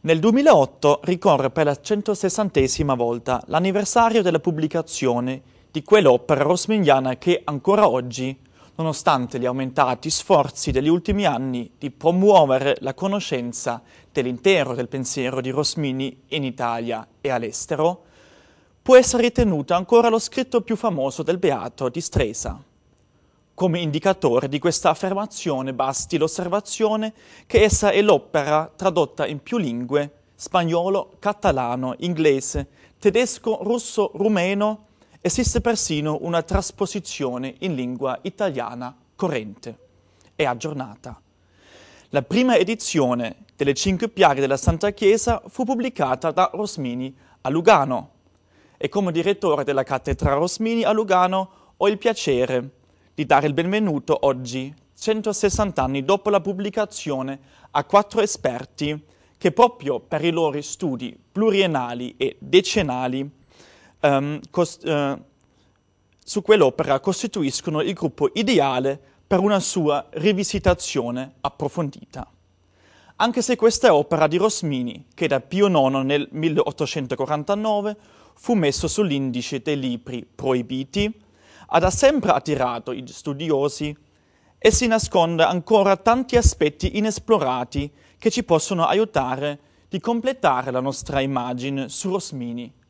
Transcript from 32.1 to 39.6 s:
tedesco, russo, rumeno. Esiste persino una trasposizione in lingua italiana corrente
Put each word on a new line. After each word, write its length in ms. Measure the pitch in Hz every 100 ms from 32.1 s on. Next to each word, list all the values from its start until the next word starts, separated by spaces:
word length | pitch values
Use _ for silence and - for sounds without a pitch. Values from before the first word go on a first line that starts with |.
| 160 156 135 - 143 139 _ _ _
tedesco, 640 | 208 208 247 - 233 220
russo, 480 | 196 240 - - 196
rumeno. 760 | 165 208 202 180 202 208 214 _ _ _ _
Esiste 400 | 175 - 233 240
persino 560 | 233 220 - 151 151 151
una 220 | 170 170
trasposizione 1120 | 160 196 185 - 196 202 - - 135 123 131 -
in 140 | 185
lingua 440 | 139 123 127 131 123
italiana 680 | 190 - 196 135 113 123 123 - _ -
corrente 640 | 165 135 107 98